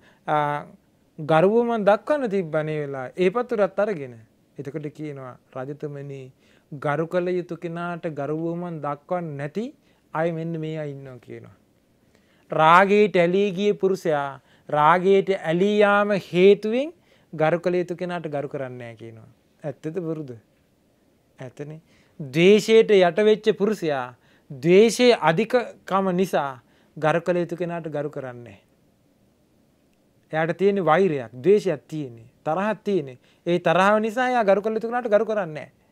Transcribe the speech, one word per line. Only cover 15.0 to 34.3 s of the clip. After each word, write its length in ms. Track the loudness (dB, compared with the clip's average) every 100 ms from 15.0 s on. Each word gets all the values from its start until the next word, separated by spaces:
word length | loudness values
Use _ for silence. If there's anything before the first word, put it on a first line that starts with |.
| 4 2 2
ඇලී 460 | -4 -2 0 2 4
යාම 300 | 4 4 2 -2
හේතුවෙන් 720 | -2 4 6 6 2 -4 -4 -8 _ _ _
ගරු 260 | -2 0 0
කළ 160 | -2 -2
යුතු 200 | -4 -8
කෙනාට 320 | -8 -8 -8
ගරු 220 | -8 -8
කරන්නේ 280 | -8 -10 -12
නැහැ 180 | -16 -18
කියනවා. 340 | -20 -20 -20 _ _ _
ඇත්තද 360 | -14 -10 -10 -8
බොරුද? 320 | -8 -8 -10 -16 _ _ _ _ _ _ _ _ _ _
ඇත්තනේ. 420 | -18 -16 -16 -16 _ _ _ -16
ද්වේෂයට 720 | -6 4 6 6 6 4 6
යට 280 | 6 4 4 2
වෙච්ච 260 | 2 2 0
පුරුෂයා 500 | 0 -2 -2 -4 -6 -14 _ _ _
ද්වේෂයේ 680 | -4 4 6 6 6 4 4
අධිකකම 880 | 2 2 0 0 -2 -12 -4 -2 0
නිසා 400 | 0 0 -2 -4 -8 _ _ _ -4
ගරු 240 | 0 0
කළ 160 | 0 -2
යුතු 180 | -2 -6
කෙනාට 340 | -8 -8 -8
ගරු 200 | -8 -8
කරන්නේ 340 | -8 -12 -14
නැහැ. 240 | -20 -20 _ _ _ _ _ _ _ _ _ _ _ _ _ _ _ _ _
එයාට 240 | -4 -4 0
තියෙන 220 | 0 2 2
වෛරයක්, 460 | 4 2 0 -8
ද්වේෂයක් 500 | -4 2 2 2 -6 _
තියෙන්නේ, 400 | -10 -10 -14 -20 _
තරහක් 380 | -6 -4 -2 -4
තියෙන්නේ. 340 | -2 -4 -4 -14 _ _ -4
ඒ 140 | -2
තරහව 400 | 2 4 4 2
නිසා 300 | 0 -2
එයා 140 | 0